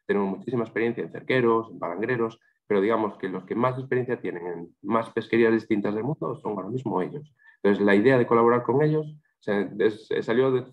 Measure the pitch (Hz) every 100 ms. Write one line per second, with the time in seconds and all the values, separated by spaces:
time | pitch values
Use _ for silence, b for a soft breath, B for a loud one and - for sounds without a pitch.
0 | - 202 98 92 120 123 113 104 117 113
1 | 82 - - 127 117 113 113 90 85 87
2 | 113 123 113 - _ _ - 104 101 113
3 | 104 - 95 92 92 101 127 131 131 127
4 | 123 117 92 87 87 85 85 _ 98 113
5 | 110 113 110 117 113 113 - 101 101 107
6 | 123 151 160 117 - 101 95 127 113 92
7 | 90 - - b b b 101 98 101 101
8 | 120 131 120 117 117 120 117 135 151 156
9 | 151 - _ _ - 101 - 101 110 110
10 | - - 113 117 131 127 127